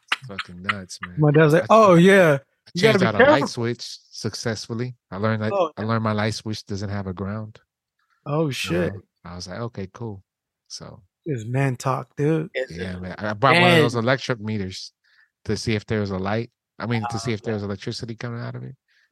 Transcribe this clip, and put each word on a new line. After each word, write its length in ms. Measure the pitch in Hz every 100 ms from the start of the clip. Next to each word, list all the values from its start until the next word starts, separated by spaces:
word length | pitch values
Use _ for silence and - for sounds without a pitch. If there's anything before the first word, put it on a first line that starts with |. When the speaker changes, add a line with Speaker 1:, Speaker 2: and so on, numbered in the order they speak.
| _ - 127
Speaker 1:
Fucking 340 | 95 - 90
nuts, 360 | 92 101 95 -
man. 120 | - -
Speaker 2:
My 120 | 151
dad 120 | 147
was 80 | 156
like, 100 | 160
Speaker 1:
I 20 | -
Speaker 2:
"Oh, 240 | 214 208
yeah. 400 | 170 185 196 165
Speaker 1:
I 360 | 139 - _ _
Speaker 2:
You 80 | 170
gotta 160 | 226 208
Speaker 1:
changed 20 |
Speaker 2:
be 60 | 117
Speaker 1:
out 80 |
a 40 | 107
light 80 | 269
Speaker 2:
careful." 200 | 302 277
Speaker 1:
switch 500 | - 117 120 - - _
successfully. 840 | - 113 - 120 107 - 113 127 123 _
I 60 | 92
learned 260 | 110 110
that, 100 | 107
Speaker 2:
Oh, 200 | 196 160 -
Speaker 1:
I 60 |
Speaker 2:
yeah. 60 | 110
Speaker 1:
learned 160 | 113
my 80 | 110
light 220 | 104 110
switch 300 | 110 110 107 -
doesn't 240 | 98 104
have 160 | 101 95
a 60 |
ground. 480 | 90 98 110 110 - _ _ _ _ _ _ 143
Speaker 2:
Oh, 200 | 151 156
Speaker 1:
You 60 |
Speaker 2:
shit. 400 | 123 - 170 170
Speaker 1:
know? 60 | 101 - _
I 100 | 87
was 140 | 87 90
like, 100 | 95
"Okay, 280 | 117 - 95
cool." 300 | - 117 95 _ _ _ _ _
So 340 | - - - _ _
Speaker 2:
It's 200 | 170 127
man 320 | 107 127 139 120
talk, 380 | 135 131 127 -
dude. 340 | 147 160 160
Speaker 3:
It's 180 | 131 131 165
Speaker 1:
Yeah, 200 | - -
Speaker 3:
a 40 |
Speaker 1:
man. 140 | 92 -
I 140 | 104
brought 260 | 104 139 170
one 100 | 180
of 60 | 170
those 160 | 147
Speaker 3:
man. 100 | 117
Speaker 1:
electric 360 | 113 135 - 120
meters 520 | 107 107 92 92 - _ _ _ _ _
to 120 | - 104
see 180 | -
if 120 | 107 -
there 140 | 110
was 100 | 101
a 80 | 95
light. 320 | 95 110 120 _ _ _
I 80 | 110
mean, 160 | 117
to 60 | 113
Speaker 3:
Oh, 40 | 113
Speaker 1:
see 140 | 120
if 100 | 104
there 100 | 117
Speaker 3:
okay. 40 | 107
Speaker 1:
was 60 |
electricity 500 | 101 101 - 113 117 113
coming 240 | 123 117
out 140 | 123 123
of 60 |
it. 100 | 127 135 _ _ _